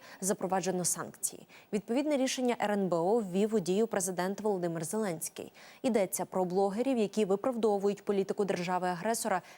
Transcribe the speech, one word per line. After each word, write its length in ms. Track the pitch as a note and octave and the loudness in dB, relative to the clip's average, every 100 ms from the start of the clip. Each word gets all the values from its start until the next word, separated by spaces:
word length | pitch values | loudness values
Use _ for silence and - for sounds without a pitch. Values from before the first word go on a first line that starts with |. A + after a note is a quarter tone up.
| - - | -2 -6
запроваджено 640 | F#3 - F3+ F#3 F3 F3+ E3+ | -2 -2 0 0 0 0 0
санкції. 640 | E3+ B2+ - - - - - - | -2 -6 -6 -8 -8 -18 -20 -6
Відповідне 440 | G3+ - B3 D4+ C#4 | -4 0 0 2 2
рішення 380 | C4 C4 B3 A#3 | 2 0 0 2
Р 100 | G#3 | 2
Н 160 | G3+ F#3 | 2 2
Б 80 | E3+ | 2
О 240 | F3 A#3+ | 2 2
ввів 360 | G3 F#3 G#3+ A3 | 2 0 2 2
у 40 | |
дію 280 | E3 F#3+ A3+ | 2 2 2
президент 540 | G3+ F#3 F3 F#3 G3+ | 0 -2 -2 -2 -2
Володимир 440 | G#3+ F#3+ F3 E3 D#3+ | -2 0 -2 -2 -4
Зеленський. 640 | G#3+ G#3 D#3+ - - - - - - | -2 -2 -4 -8 -10 -14 -16 -20 -4
Йдеться 440 | C4 G#3+ F#3 - - | 0 2 2 -2 -2
про 200 | F#3+ F3+ | -2 0
блогерів, 520 | F#3 G3 G3 B3+ A#3+ | 2 2 0 0 2
які 280 | G3+ G#3+ F#3+ | 2 2 2
виправдовують 800 | G3 C4 A#3 G#3+ G3+ G3+ G3+ - | 2 0 0 2 2 0 0 0
політику 400 | G3 F#3+ G#3 G3 | 0 0 0 0
держави-агресора 960 | F#3 F3 F3+ F3+ F3 G#3+ A#3 G#3+ F#3 - | 0 0 0 0 -2 -2 -2 0 -2 -4